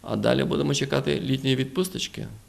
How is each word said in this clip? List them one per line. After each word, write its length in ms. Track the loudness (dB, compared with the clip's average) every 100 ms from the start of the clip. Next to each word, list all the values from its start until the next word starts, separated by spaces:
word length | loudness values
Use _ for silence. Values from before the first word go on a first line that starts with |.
А 140 | -4 0
далі 280 | 4 4
будемо 300 | 4 2 2
чекати 460 | 0 0 0 2 -2
літньої 360 | 0 0 2 0
відпусточки. 720 | 0 -2 -4 -4 -8 -8 -10 -12